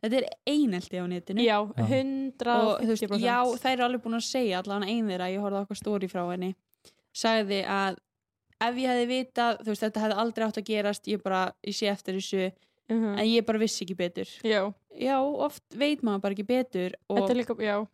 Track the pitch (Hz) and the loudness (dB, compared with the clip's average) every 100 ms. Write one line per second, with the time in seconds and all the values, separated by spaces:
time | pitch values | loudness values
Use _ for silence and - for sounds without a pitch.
0 | 220 262 - - - 294 285 180 180 185 | 2 0 0 -6 -2 2 4 2 -4 -6
1 | 180 180 - 196 240 208 208 - 220 262 | -4 -6 -4 2 4 4 0 0 2 2
2 | 269 269 269 - 240 240 220 208 226 220 | 0 -2 -4 -4 2 4 4 2 0 0
3 | 208 202 233 240 247 240 262 254 247 247 | 0 0 2 2 2 2 0 2 2 0
4 | 226 226 226 269 240 180 190 202 196 233 | -2 -4 -2 0 0 0 -2 -4 -2 0
5 | 220 180 180 190 202 196 202 202 - 208 | 0 -2 -2 -2 -2 -2 -4 -6 -2 -2
6 | 185 180 175 180 185 196 _ _ - _ | -2 -4 -4 -2 -4 -6 _ _ -20 _
7 | _ - 226 226 202 196 - 196 196 185 | _ -2 2 2 2 0 0 0 0 -2
8 | _ _ _ _ _ _ 226 247 262 247 | _ _ _ _ _ _ 0 2 0 2
9 | 240 254 254 - 233 226 220 208 214 214 | 2 0 -2 0 0 0 -2 -2 -2 0
10 | 214 202 233 226 220 214 202 214 202 202 | 0 2 0 0 -2 -2 -2 0 0 -2
11 | - 208 190 190 185 - - 196 208 202 | -4 -4 0 0 0 -4 -8 -2 -2 -2
12 | - 190 196 190 185 185 _ _ _ 226 | -4 -6 -2 0 0 -4 _ _ _ 0
13 | 220 202 214 233 220 214 220 - 180 180 | 0 2 2 2 2 2 0 -2 -6 -2
14 | 175 175 190 - 226 214 196 202 _ - | -4 -4 -10 -6 0 2 0 -4 _ -6
15 | 254 269 269 294 294 - _ - 285 294 | 0 2 0 0 -2 -4 _ -2 0 2
16 | 233 196 202 196 208 247 254 185 180 - | 0 0 -2 -4 0 0 0 -2 -4 -6
17 | _ 208 294 247 233 233 214 202 214 | _ 0 2 2 0 -2 0 -2 -4